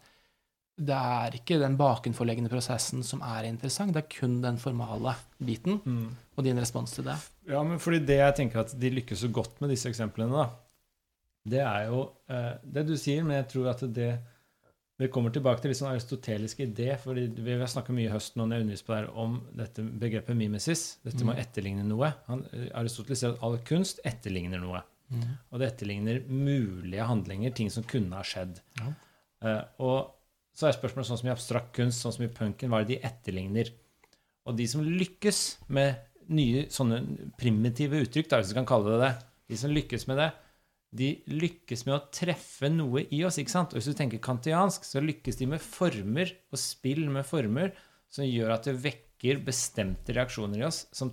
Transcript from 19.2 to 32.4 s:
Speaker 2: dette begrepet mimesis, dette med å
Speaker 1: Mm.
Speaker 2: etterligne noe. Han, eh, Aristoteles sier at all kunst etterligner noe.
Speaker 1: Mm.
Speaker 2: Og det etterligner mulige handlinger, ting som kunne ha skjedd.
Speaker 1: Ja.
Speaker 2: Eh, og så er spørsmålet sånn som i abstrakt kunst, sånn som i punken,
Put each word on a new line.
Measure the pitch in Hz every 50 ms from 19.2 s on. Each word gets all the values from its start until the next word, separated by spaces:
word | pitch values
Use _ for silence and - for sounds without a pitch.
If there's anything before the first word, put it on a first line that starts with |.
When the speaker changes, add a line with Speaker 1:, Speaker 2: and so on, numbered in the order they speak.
| 113 113 117 120 120 120 -
Speaker 2:
dette | 120 117 110 - - 110 113 120 107
begrepet | 117 117 110 110 - - 120 117
mimesis, | 110 104 104 101 - 160 165 165 - - - - -
dette | 123 120 120 123
med | 117 120
å | 127
Speaker 1:
Mm. | 120
Speaker 2:
etterligne | - - 110 95 98 98 101 101
noe. | 104 107 113 139 156 147 - - -
Han, | 123 131 - - -
eh, | 117 123 - -
Aristoteles | 117 117 113 117 - 123 - 135 117
sier | 123 120 117
at | 117 113
all | 113 120 117
kunst | 120 - 151 175 196 185 - - -
etterligner | 135 120 - - 104 95 92 87 87 92 90
noe. | 90 90 90 90 - _ _ _ _ -
Speaker 1:
Mm. | 127 120 117 120 135 - - -
Speaker 2:
Og | - 123
det | 131 131 123
etterligner | - 104 101 101 101 104 110 117 131 123 135
mulige | 131 135 139 139 143 135 117 101 92 90 87 90 92 101 113
handlinger, | 117 120 107 90 95 98 95 113 127 123
ting | - 113 101
som | 90 117 113
kunne | - - 127 101 90 90
ha | 95 95
skjedd. | - - 95 92 90 87 87 _ _ - 120
Speaker 1:
Ja. | 107 131 156 - - _ _ _ _ _ _ -
Speaker 2:
Eh, | - 113 110 107 - - - -
og | 135 127 127 135 - - - _ _ _ _ _ _ _ -
så | - 156 151
er | 131 -
spørsmålet | - 117 - 135 123 107
sånn | 120 117
som | 120 127
i | 123
abstrakt | 120 - - 117 107 - - -
kunst, | - 120 123 120 120
sånn | - 120 -
som | - 120
i | 113
punken, | - -